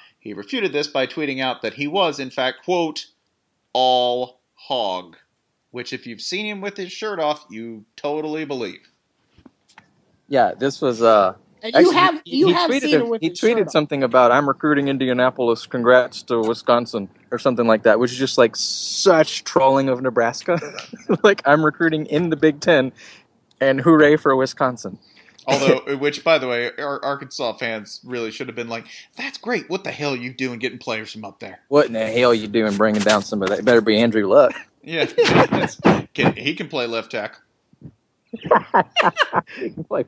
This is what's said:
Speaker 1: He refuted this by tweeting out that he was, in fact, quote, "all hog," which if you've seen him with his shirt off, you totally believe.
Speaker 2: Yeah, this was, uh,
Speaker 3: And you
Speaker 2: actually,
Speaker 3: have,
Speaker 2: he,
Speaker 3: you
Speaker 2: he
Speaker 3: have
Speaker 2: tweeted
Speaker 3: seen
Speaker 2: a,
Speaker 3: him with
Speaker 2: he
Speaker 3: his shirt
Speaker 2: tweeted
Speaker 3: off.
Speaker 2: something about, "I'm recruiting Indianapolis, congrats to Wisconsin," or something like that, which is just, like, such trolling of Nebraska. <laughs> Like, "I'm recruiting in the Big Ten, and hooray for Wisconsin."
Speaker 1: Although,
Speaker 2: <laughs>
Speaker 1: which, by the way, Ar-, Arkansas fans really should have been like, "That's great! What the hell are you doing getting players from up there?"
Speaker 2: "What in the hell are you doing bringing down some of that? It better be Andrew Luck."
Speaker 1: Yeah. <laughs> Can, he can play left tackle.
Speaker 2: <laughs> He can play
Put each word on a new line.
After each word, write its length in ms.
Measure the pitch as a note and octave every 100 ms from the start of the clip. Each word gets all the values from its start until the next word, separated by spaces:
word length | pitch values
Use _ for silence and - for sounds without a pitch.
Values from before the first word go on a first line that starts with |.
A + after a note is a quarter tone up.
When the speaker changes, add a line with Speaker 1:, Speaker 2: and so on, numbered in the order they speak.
| _ _
Speaker 1:
He 140 | A2
refuted 380 | G2+ G2+ C4 F#3
this 140 | C#3+ D3
by 220 | C#3 B2+
tweeting 340 | - C#3+ C3+
out 200 | C3 A#2+
that 120 | A2
he 140 | - D3
was, 320 | F#3+ E3+ C#3
in 100 | C3
fact, 320 | C#3 C3 -
quote, 420 | - F3+ E3 - - _ _ _ _ _ _
"all 680 | B2 B2+ B2 B2 B2 B2 _ _
hog," 600 | _ - C3 G#2+ F#2 F2 E2 _ _ _ _ _
which 200 | B2 A#2+
if 120 | B2
you've 160 | A#2+ G#2+
seen 240 | - F#3 G#3+
him 140 | G3+
with 160 | G3+ G3+
his 140 | F3+
shirt 300 | - A3 F#3
off, 260 | D3+ D3 -
you 360 | G#2+ A#2 A2+ G#2+
totally 500 | - D3 D3+ D3+ D3+
believe. 360 | D3+ C3 G2+ - _ _ _ _ _ _ - _ _ _ _ _ _ _ -
Speaker 2:
Yeah, 260 | C3+ G#2 -
this 220 | C3+ -
was, 180 | C#3 A2+
uh, 340 | A2+ A2 F#2+ - _ _
Speaker 3:
And 100 | A3+
you 40 | -
Speaker 2:
actually, 160 | F4+
Speaker 3:
have, 280 | F4 F#4 D#4
Speaker 2:
he, 120 | - C4
Speaker 3:
you 80 | F4+
Speaker 2:
he 40 |
Speaker 3:
have 160 | F4 F4
Speaker 2:
tweeted 80 | C4+
Speaker 3:
seen 140 | D4+ -
Speaker 2:
a, 80 |
Speaker 3:
him 40 | A#3
with 120 | A3+
Speaker 2:
he 60 | E3
Speaker 3:
his 100 | -
shirt 180 | A3 E3+
Speaker 2:
tweeted 100 | D#3+
Speaker 3:
off. 40 |
Speaker 2:
something 300 | D#3+ D3+ C#3+
about, 300 | B2+ B2+ A#2+
"I'm 160 | B2+ C#3+
recruiting 400 | C3+ D#3 C#3+ C#3
Indianapolis, 760 | C3+ C3 B2 B2+ C3 A#2 A2+ -
congrats 560 | B2+ A#2+ B2+ B2 -
to 160 | - A#2
Wisconsin," 680 | A2 A2+ - A#2+ A#2+ A2+ F#2+ _ _
or 80 | A#2+
something 300 | C#3 A#2+ A#2
like 160 | A2
that, 160 | A2+ G#2+
which 100 | B2
is 80 | B2+
just, 180 | C3+ -
like, 200 | A#2 -
such 880 | - - - - G3 E3 D3+ -
trolling 440 | - - C3+ C3+ C3+
of 140 | B2+
Nebraska. 560 | C3 A#2+ A#2 - - E3+ D3 - -
<laughs> 280 | - - G3+
Like, 180 | G#3 G3+ -
"I'm 180 | D3+
recruiting 420 | D3+ - E3 D#3 D#3
in 240 | D3+ F3
the 60 | D3+
Big 220 | D#3 D3+
Ten, 320 | F#3 D3+ C3 - - - _ _ _ -
and 200 | C3+ C3+
hooray 360 | B2+ D#3 D3+ D3+
for 180 | D3
Wisconsin." 640 | C3 C3 - C3+ B2 G2 F#2 _ _ _ _ -
Speaker 1:
Although, 500 | C#3 C3+ C3 C3 C#3
Speaker 2:
<laughs> 20 |
Speaker 1:
which, 260 | D3 C#3+
by 140 | E3+ D#3
the 100 | B2+
way, 240 | A#2+ A#2+ -
Ar-, 260 | C#3 C#3
Arkansas 480 | C#3 C#3 C3 - A#2+ G#2+
fans 420 | B2 A2 G2+ -
really 280 | A#2+ B2 A2
should 160 | - B2+
have 80 | A2+
been 120 | A#2
like, 180 | A#2 - - - -
"That's 220 | C4+ -
great! 320 | A3 A3 -
What 140 | F#3+
the 80 | -
hell 220 | B2 D3
are 20 | B2+
you 160 | B2
doing 240 | B2 B2+ A#2+
getting 200 | B2 B2
players 340 | - A2 A2
from 120 | A2
up 140 | G#2 -
there?" 220 | G2+ F#2+ _
Speaker 2:
"What 180 | C#3+ B2
in 60 |
the 140 | A2+ A2
hell 240 | A#2 B2
are 20 |
you 140 | A2+ G#2+
doing 280 | A2+ G#2+ G2+
bringing 260 | A2 G#2+
down 200 | G#2 G#2+
some 180 | - G#2
of 100 | F#2+
that? 100 | G2
It 40 |
better 160 | A2 A#2
be 160 | A2 G#2+
Andrew 280 | A#2 A2 G2
Luck." 260 | C3 B2 - - _
Speaker 1:
Yeah. 220 | - E3
<laughs> 1120 | - - A4 - C5 - - - - - -
Can, 180 | - C#3 G#2+
he 180 | C3
can 140 | D#3+ D#3
play 180 | D3 A#2+
left 240 | A#2 G#2+
tackle. 280 | A2+ G#2+ - _ _ _ _ - _ _ _ _
Speaker 2:
<laughs> 80 | - - - - - - - F3+ - - - - -
He 120 | B3
can 140 | -
play 200 | - E3